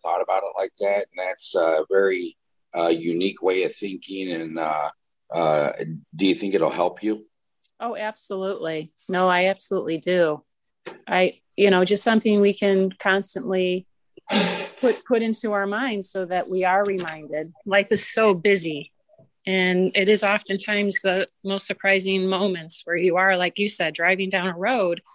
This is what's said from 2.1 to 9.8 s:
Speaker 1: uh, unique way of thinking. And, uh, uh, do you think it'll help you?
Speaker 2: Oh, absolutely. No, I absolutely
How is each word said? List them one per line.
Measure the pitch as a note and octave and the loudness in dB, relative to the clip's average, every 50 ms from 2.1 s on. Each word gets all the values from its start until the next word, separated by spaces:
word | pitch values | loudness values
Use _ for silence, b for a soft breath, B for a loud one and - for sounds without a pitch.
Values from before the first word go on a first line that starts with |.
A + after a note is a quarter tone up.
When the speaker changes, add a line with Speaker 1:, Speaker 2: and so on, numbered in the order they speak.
| F#2+ F2+ F2+ E2 - _ _ _ _ _ _ _ - | 2 0 -4 -8 -12 _ _ _ _ _ _ _ -4
Speaker 1:
uh, | E2+ E2+ E2 | -2 2 2
unique | E2+ E2 E2 E2+ E2 E2+ F#2 G2 - - | 0 0 0 -2 -2 0 0 -2 -2 -2
way | - F#2+ F#2 F#2+ | 0 0 2 2
of | F2+ D#2+ - | 0 -2 -4
thinking. | - G#2 G2 F#2+ F2 - - F#2+ F#2+ F#2+ F#2 | -6 -10 -10 -10 -10 -12 -12 -10 -8 -6 -6
And, | F2 E2 E2 D#2+ D#2+ E2 | -6 -6 -6 -8 -6 -4
uh, | D#2+ D#2+ D#2 D#2 D2 D2 - _ _ _ _ _ _ - | -4 -2 -2 -2 -4 -6 -8 _ _ _ _ _ _ -8
uh, | - E2+ E2 D#2 D#2 D2+ D2 C#2+ - - - D#2+ D#2+ D2 - _ - | -2 0 2 2 2 2 2 0 -2 -6 -8 -10 -10 -12 -14 _ -6
do | D#2+ G2 | 0 2
you | F#2+ F2 | 2 2
think | - G2+ G2 F#2+ | 2 -2 0 0
it'll | F#2+ E2 D2+ | 2 2 2
help | - F2 F2 F2+ - - | 2 0 0 0 -2 -2
you? | G#2 G#2+ G#2+ G#2+ - _ _ _ _ _ _ _ _ _ _ - | -4 -4 -4 -4 -6 _ _ _ _ _ _ _ _ _ _ -10
Speaker 2:
Oh, | A3 A#3+ A#3 | -8 -8 -6
absolutely. | - G#3+ G#3+ A3 - - - G3+ F#3+ F#3+ F#3+ G3 - - D#3+ D#3+ D#3 D#3+ D#3+ _ _ _ - | -6 -6 -8 -8 -10 -12 -10 -8 -6 -4 -6 -6 -6 -6 -6 -6 -6 -8 -10 _ _ _ -4
No, | F#3 F3+ F#3 F#3 | 0 2 4 4
I | F3+ F3+ F3+ | 4 4 2
absolutely | F#3+ G3 - - - G3+ F#3 | 2 0 -2 -4 -4 -4 -2